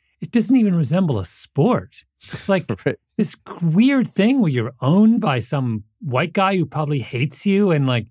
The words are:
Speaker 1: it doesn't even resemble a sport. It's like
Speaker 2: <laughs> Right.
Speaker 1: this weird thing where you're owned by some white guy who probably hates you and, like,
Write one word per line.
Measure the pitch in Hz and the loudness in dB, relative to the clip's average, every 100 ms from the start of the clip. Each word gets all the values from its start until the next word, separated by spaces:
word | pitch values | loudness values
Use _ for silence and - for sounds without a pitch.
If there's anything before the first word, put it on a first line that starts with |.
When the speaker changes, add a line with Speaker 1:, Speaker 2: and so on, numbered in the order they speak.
| _ _ | _ _
Speaker 1:
it | - | -4
doesn't | 233 202 262 | -2 2 2
even | 208 | 2
resemble | 170 127 175 170 107 | 2 0 0 0 -2
a | |
sport. | 90 - - - 202 170 - - _ _ | -6 -10 -6 0 2 0 -4 -16 _ _
It's | - - - | -14 -8 -2
like | 196 - - | -2 -2 -6
Speaker 2:
<laughs> | |
Right. | 139 - _ - | -4 -6 _ -4
Speaker 1:
this | 170 - - - | -4 -6 -16 -4
weird | 165 175 254 277 - | 0 4 4 2 0
thing | - 214 269 | 0 2 2
where | 170 | 2
you're | 123 113 - | 0 -4 -2
owned | 131 185 220 233 | 2 4 4 2
by | 156 127 | 0 -2
some | - 143 123 110 - _ | -2 -4 -4 -6 -10 _
white | 180 127 170 | -4 -2 -2
guy | 202 190 196 | 0 0 0
who | 156 | -2
probably | 147 147 143 | -4 -4 -4
hates | 110 120 147 - 202 | -4 -4 -6 -4 0
you | 196 202 | 2 2
and, | 151 131 | 2 0
like, | 120 107 | -2 -4